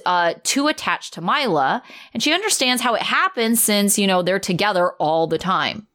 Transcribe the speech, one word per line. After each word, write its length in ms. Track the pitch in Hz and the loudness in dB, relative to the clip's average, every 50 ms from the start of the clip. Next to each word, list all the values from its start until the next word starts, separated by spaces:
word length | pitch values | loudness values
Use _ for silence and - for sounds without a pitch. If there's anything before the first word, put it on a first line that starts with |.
| - | -2
uh, 300 | - 180 175 170 170 - - - | 0 0 2 2 0 -2 -4 -4
too 240 | - - 277 285 | -4 -2 0 0
attached 460 | 302 302 - - 196 170 151 - - - | 0 -2 -2 -2 -2 -2 -4 -4 -10 -12
to 60 | 175 | -6
Mila, 600 | 165 190 247 294 285 226 165 147 135 135 185 247 - - - - - - - | -4 -2 -2 0 0 0 0 0 0 0 0 -2 -6 -10 -20 -20 -18 -12 -6
and 80 | 226 | -2
she 120 | - 294 320 | 0 0 0
understands 500 | 370 427 415 - - 269 254 254 247 247 | 0 0 -2 -2 0 0 0 0 0 0
how 100 | 247 226 | 0 0
it 60 | - | 0
happens 600 | - - 233 294 359 381 - 262 226 226 233 226 | 0 0 0 0 0 0 0 0 0 0 2 2
since, 360 | - - 208 202 202 202 - | 2 2 2 2 2 2 2
you 80 | - 202 | 2 2
know, 140 | 190 185 180 | 2 2 2
they're 180 | 175 180 190 196 | 2 2 0 0
together 520 | 196 - 180 156 196 214 196 180 175 180 - - | 0 -2 -2 0 0 2 2 2 2 0 0 0
all 260 | 160 151 160 160 165 | 0 0 2 2 0
the 100 | 160 165 | 0 -2
time. 500 | 160 - 185 190 160 143 110 - - - _ | -2 -2 0 0 0 0 -2 -4 -6 -12 _